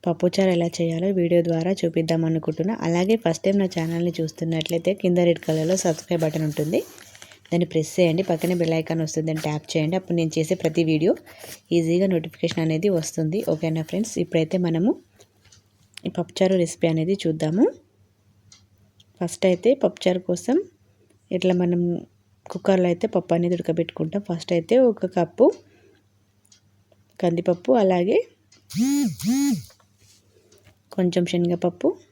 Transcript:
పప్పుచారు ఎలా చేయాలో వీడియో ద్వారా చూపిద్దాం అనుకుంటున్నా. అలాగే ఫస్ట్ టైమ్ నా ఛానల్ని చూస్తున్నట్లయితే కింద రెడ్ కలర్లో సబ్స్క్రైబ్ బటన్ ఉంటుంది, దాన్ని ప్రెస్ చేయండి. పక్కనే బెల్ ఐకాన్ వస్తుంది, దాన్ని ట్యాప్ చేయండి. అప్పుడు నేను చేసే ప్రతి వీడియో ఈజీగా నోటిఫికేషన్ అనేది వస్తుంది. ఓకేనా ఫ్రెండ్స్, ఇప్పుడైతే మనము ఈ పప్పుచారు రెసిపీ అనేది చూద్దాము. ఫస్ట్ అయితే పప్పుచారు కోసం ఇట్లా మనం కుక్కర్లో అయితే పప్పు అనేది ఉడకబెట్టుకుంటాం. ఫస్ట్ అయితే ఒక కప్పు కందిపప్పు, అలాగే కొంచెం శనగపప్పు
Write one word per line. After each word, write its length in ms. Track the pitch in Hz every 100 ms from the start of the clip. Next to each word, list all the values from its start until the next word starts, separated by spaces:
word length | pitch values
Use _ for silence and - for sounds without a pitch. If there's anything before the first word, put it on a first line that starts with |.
| -
పప్పుచారు 440 | 160 180 185 190 175
ఎలా 120 | 170 -
చేయాలో 300 | 165 165 185 190
వీడియో 200 | 170 175 170
ద్వారా 240 | 165 170 190
చూపిద్దాం 420 | 170 165 160 165 160
అనుకుంటున్నా. 440 | 160 156 156 175 226 165
అలాగే 280 | 170 190 226
ఫస్ట్ 220 | 170 160 190
టైమ్ 120 | 202
నా 60 | 190 175
ఛానల్ని 360 | 165 170 175 165
చూస్తున్నట్లయితే 720 | 160 - 165 160 156 170 170 196
కింద 160 | 180 180 175
రెడ్ 120 | 165 -
కలర్లో 300 | 156 160 185
సబ్స్క్రైబ్ 380 | 180 156 - 170 160
బటన్ 200 | 156 156
ఉంటుంది, 320 | 147 151 208 - - - - - - _
దాన్ని 220 | 170 170
ప్రెస్ 220 | 160 151 -
చేయండి. 240 | 175 165 190
పక్కనే 260 | 165 175 180
బెల్ 140 | 165 160
ఐకాన్ 220 | 160 165 156
వస్తుంది, 200 | - 156
దాన్ని 140 | 156 156
ట్యాప్ 180 | 151 -
చేయండి. 240 | 165 156 185
అప్పుడు 160 | 185 170
నేను 120 | 160 160
చేసే 180 | 156 185
ప్రతి 220 | 160 160 160
వీడియో 220 | 156 170 349 - - - - _ 170
ఈజీగా 300 | 165 175 196
నోటిఫికేషన్ 480 | 175 160 - 165 170 160
అనేది 240 | 160 202 175
వస్తుంది. 400 | 160 - 156 190 -
ఓకేనా 300 | 160 165 160 160
ఫ్రెండ్స్, 240 | 180 220 -
ఇప్పుడైతే 340 | 175 170 160 190 175
మనము 240 | 165 208 - _ _ _ _ _ - _ _ _ - -
ఈ 60 | -
పప్పుచారు 360 | 170 - 185 190
రెసిపీ 240 | 165 - 165
అనేది 220 | 160 160 196 165
చూద్దాము. 400 | 160 156 180 381 - _ _ _ _ _ _ _ - _ _ _ _ _ _
ఫస్ట్ 260 | 170 - 190
అయితే 200 | 175 220 277
పప్పుచారు 380 | 190 - 185 180 180
కోసం 260 | 180 - 294 415 _ _ _ _ _ _
ఇట్లా 240 | 180 185 180
మనం 200 | 175 175 175 175 - _ _ _ -
కుక్కర్లో 340 | 185 - 190 180
అయితే 160 | 170 220
పప్పు 200 | 185 -
అనేది 200 | 170 175 175
ఉడకబెట్టుకుంటాం. 640 | 170 165 170 - 160 202 202
ఫస్ట్ 240 | 170 -
అయితే 200 | 170 160 240 254
ఒక 180 | 208 185
కప్పు 320 | - 165 - 294 - _ _ _ _ _ _ _ _ _ _ _ _ _ _ _ -
కందిపప్పు, 500 | 180 170 175 - - 254
అలాగే 360 | 190 180 180 339 494 _ _ _ _ 175 262 285 254 113 190 269 285 196 101 _ _ _ _ _ _ _ _ _ _ _ _ -
కొంచెం 260 | 180 180 175
శనగపప్పు 600 | 175 175 175 180 - - - _